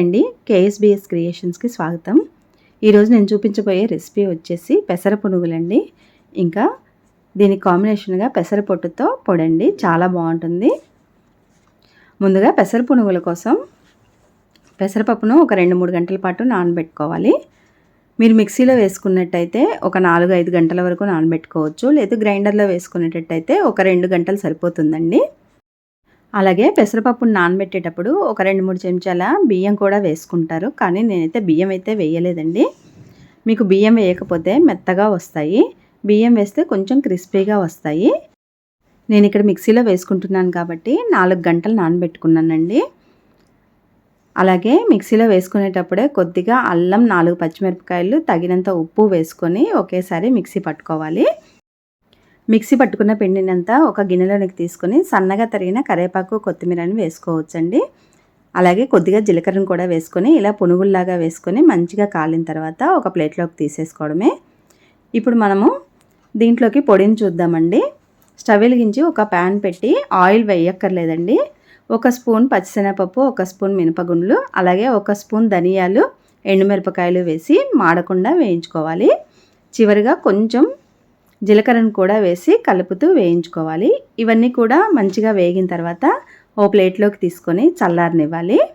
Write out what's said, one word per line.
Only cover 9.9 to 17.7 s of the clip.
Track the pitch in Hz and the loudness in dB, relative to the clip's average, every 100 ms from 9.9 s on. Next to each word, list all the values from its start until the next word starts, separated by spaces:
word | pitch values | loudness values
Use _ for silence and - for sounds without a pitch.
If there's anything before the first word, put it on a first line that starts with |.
| 165 180 180 | 0 0 -2
బాగుంటుంది. | 165 165 165 175 240 539 - _ _ _ _ _ _ _ _ _ _ _ _ - | -4 -4 -4 -2 -2 -2 -8 _ _ _ _ _ _ _ _ _ _ _ _ -4
ముందుగా | 196 190 226 392 | 0 2 2 2
పెసర | 196 233 240 | 0 -2 0
పునుగుల | 262 208 180 175 | 2 2 -2 -4
కోసం | 170 233 359 554 _ _ _ _ _ _ _ _ _ _ - | -6 -2 -4 -4 _ _ _ _ _ _ _ _ _ _ -8
పెసరపప్పును | 196 202 214 220 214 277 | -6 -2 -2 0 2 4
ఒక | 302 196 | 4 4
రెండు | 180 180 | 2 2
మూడు | 180 180 | 0 -2
గంటల | 175 190 | -2 -4
పాటు | 190 180 247 | -4 -2 -2
నానబెట్టుకోవాలి. | 208 175 170 165 - 151 165 196 554 - _ _ | 0 0 -2 -6 -6 -6 -2 0 0 -2 _ _